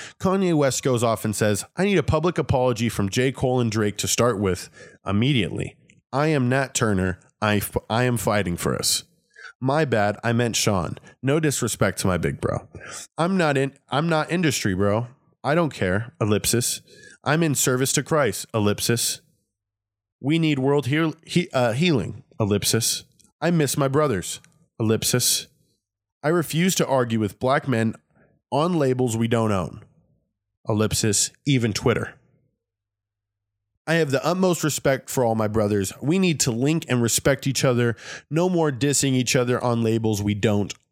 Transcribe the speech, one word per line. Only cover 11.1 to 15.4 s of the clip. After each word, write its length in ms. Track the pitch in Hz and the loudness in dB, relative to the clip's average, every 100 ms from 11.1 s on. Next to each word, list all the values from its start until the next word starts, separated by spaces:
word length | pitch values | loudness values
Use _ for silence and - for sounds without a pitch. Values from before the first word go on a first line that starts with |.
| - | -6
No 180 | 131 156 | -2 0
disrespect 600 | 151 - 117 - 101 - | 0 -2 -4 0 0 0
to 80 | 98 | 0
my 100 | 87 | 0
big 240 | 73 71 | -2 -2
bro. 260 | - - - - - - - - | -4 -4 -8 -18 -16 -16 -12 -4
I'm 200 | 170 190 | -2 2
not 200 | 156 135 | 2 2
in, 160 | 139 - _ | -2 -6 _
I'm 200 | 131 165 | -2 0
not 220 | 156 147 | 0 0
industry, 420 | 175 156 - 107 | 0 0 0 -2
bro. 340 | 92 101 107 120 - _ _ | 0 2 0 -2 -12 _ _